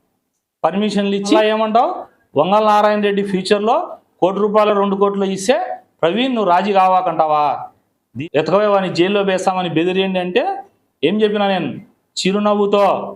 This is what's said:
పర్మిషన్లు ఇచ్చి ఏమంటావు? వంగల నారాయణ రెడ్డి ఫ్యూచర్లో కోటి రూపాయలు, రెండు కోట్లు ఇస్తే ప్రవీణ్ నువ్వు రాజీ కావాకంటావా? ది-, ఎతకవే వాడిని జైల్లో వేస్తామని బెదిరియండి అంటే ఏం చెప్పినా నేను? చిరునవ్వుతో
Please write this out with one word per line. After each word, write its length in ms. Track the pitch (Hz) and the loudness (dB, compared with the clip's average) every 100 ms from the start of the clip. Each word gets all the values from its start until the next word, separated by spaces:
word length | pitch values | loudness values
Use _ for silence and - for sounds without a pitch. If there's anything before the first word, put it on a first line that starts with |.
| _ _ _ _ _ _ | _ _ _ _ _ _
పర్మిషన్లు 500 | 160 190 208 196 202 202 | -2 -2 -2 -2 -2 -4
ఇచ్చి 140 | 202 214 214 | 0 2 2
ఏమంటావు? 360 | 220 220 220 302 - - _ _ 131 | 0 0 2 0 -4 -12 _ _ -2
వంగల 260 | 165 208 214 | 2 2 4
నారాయణ 300 | 208 208 208 | 2 2 2
రెడ్డి 220 | 208 196 196 | 0 -2 -2
ఫ్యూచర్లో 460 | 185 185 208 214 294 349 - _ _ | -4 0 0 2 -2 -2 -12 _ _
కోటి 180 | 175 196 | -2 0
రూపాయలు, 340 | 208 214 208 202 | 0 2 2 2
రెండు 160 | 202 190 | 0 0
కోట్లు 300 | 202 202 196 190 | 0 0 -4 -2
ఇస్తే 200 | 190 302 370 - _ _ | 0 -2 -2 -10 _ _
ప్రవీణ్ 340 | 165 202 262 | -2 0 -2
నువ్వు 160 | 233 190 | 0 2
రాజీ 220 | 175 196 | 2 2
కావాకంటావా? 720 | 190 185 185 180 165 156 151 147 120 - _ _ _ _ 117 | 2 4 2 0 0 0 2 0 -2 -10 _ _ _ _ -12
ది-, 120 | 160 | -4
ఎతకవే 320 | 143 156 190 208 | -2 0 2 2
వాడిని 240 | 196 185 | 0 0
జైల్లో 260 | 156 180 202 | 0 0 2
వేస్తామని 480 | 190 185 190 185 180 151 | 0 0 -2 -2 -2 0
బెదిరియండి 440 | 175 185 190 185 | 0 0 -2 -2
అంటే 180 | 180 226 359 381 - _ _ _ | -2 -2 -2 -6 -12 _ _ _
ఏం 120 | 151 214 | -2 0
చెప్పినా 240 | 208 208 202 | 0 0 0
నేను? 160 | 185 147 - - _ _ - | -2 -4 -10 -16 _ _ -4
చిరునవ్వుతో 680 | 185 208 208 208 202 208 196 127 101 | -2 0 0 0 2 2 2 0 -6